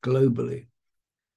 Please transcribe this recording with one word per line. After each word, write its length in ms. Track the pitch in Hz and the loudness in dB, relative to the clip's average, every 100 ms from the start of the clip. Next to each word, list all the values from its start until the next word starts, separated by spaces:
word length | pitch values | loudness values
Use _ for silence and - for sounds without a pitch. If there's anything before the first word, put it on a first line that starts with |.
globally." 600 | 123 131 135 117 - - - _ _ _ _ _ _ | 0 2 2 2 -6 -8 -14 _ _ _ _ _ _